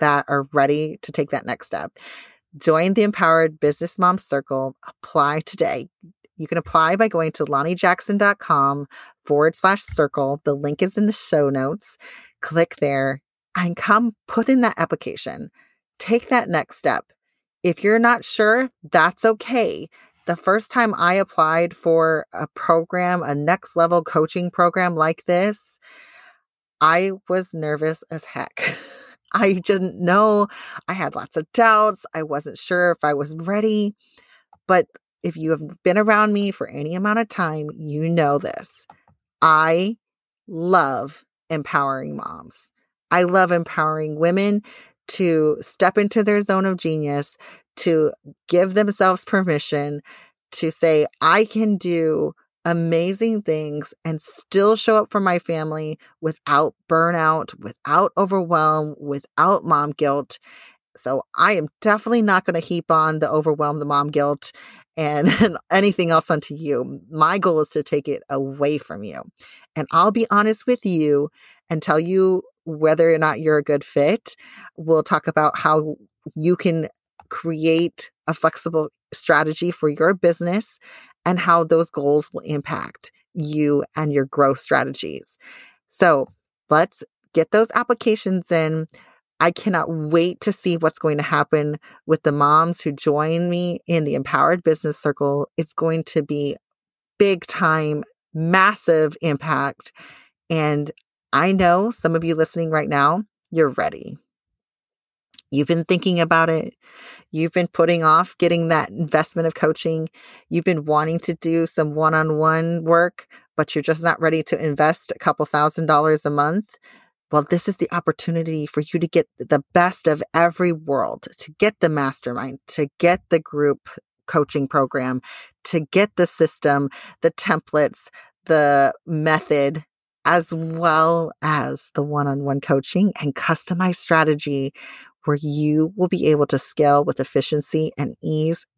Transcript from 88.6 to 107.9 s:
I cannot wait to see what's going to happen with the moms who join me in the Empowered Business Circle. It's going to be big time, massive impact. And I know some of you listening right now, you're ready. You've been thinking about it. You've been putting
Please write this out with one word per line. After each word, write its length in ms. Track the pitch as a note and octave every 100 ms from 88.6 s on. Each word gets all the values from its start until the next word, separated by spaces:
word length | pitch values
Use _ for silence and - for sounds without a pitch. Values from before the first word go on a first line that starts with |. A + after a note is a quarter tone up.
| D#3 D#3+ D#3+ - _ _ _ -
I 100 | E3+
cannot 360 | - - F3+ D#3
wait 520 | E3 D3+ E3+ F3+ -
to 120 | -
see 240 | G3 F#3 E3+
what's 220 | D#3+ -
going 180 | D#3+ D3+
to 60 |
happen 540 | D3 D#3 D3 D#3 D3 D3+ - - -
with 160 | D#3+
the 100 | D#3
moms 500 | D3 C#3+ D3+ E3 E3+
who 100 | D#3+
join 560 | C#3+ - D3 D#3 E3+ F3
me 320 | F3 F3 E3+ -
in 180 | E3+
the 100 | D3+
Empowered 480 | C#3 C3+ C3+ D3 F3+
Business 360 | D#3+ D#3 D#3 D3
Circle. 500 | D3+ C#3 C#3+ C#3+ C#3+ -
It's 180 | D#3+
going 300 | - E3 D#3+
to 180 | D#3 D#3+
be 340 | D3 D3 C#3+ - _ _ _ _ _ -
big 280 | G3+ F#3 -
time, 580 | - E3+ D#3 D3+ D3 - _ _
massive 840 | D#3 D#3+ F#3 F#3+ G#3+ - D#3+ D#3 -
impact. 680 | E3 C#3+ D#3 C#3+ C#3 - - - - - _ _ -
And 400 | D#3+ D3+ D3 D3 - _ _ _
I 200 | C3+ F3
know 380 | F#3+ F3 F3 G#3+
some 260 | - E3 E3
of 80 |
you 100 | E3
listening 360 | D#3+ D#3+ E3+ E3
right 180 | D#3 C#3+
now, 340 | C#3+ C#3+ F3 G#3+ _ -
you're 180 | E3 D3
ready. 480 | B2+ - - - C#3+ _ _ _ _ _ _ _ _ _ _ _ - -
You've 180 | C#3 C#3+
been 160 | E3
thinking 360 | E3 F#3 F#3+ F3
about 300 | E3 E3 E3
it. 240 | D#3+ - - _ - - - _
You've 220 | D#3 E3
been 160 | F#3 F3
putting 340 | - E3